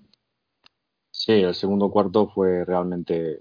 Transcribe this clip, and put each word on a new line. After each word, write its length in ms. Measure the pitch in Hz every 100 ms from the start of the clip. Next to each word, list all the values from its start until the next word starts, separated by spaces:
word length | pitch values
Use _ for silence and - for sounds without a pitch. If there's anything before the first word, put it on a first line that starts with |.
| _ _ _ _ _ _ _ _ _ _ _
Sí, 220 | - -
el 220 | 110 92
segundo 360 | 87 95 101 101
cuarto 380 | 104 95 107 101
fue 360 | - 92 90 90
realmente, 720 | 90 90 87 82 82 82 -